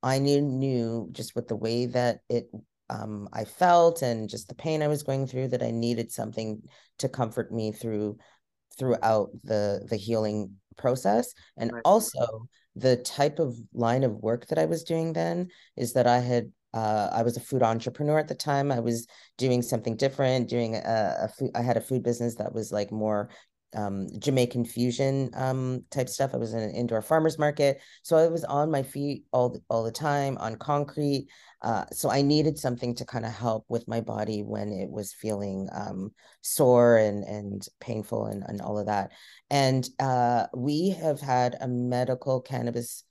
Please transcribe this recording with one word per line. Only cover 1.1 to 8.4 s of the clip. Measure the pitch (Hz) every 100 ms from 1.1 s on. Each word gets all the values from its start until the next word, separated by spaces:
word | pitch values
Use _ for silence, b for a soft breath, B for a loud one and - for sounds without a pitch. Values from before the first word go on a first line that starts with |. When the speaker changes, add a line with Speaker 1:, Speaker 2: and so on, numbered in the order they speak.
Speaker 1:
just | - 120
with | - 120
the | 110
way | 113 117 123
that | 123 123 113 _
it, | 120 - 110 - _ _
um, | 107 107 104 101
I | - 107
felt | - 180 175 170 165
and | 127 113 110
just | 110 -
the |
pain | - 160 156
I | 151
was | 147
going | 147 135 135
through, | 131 131
that | 123
I | 120
needed | 117 117 117 117
something | - 110 107 110 107 - B B _
to | 135
comfort | - 117 107 113
me | 113 110
through, | 107 113 107 104 104 b b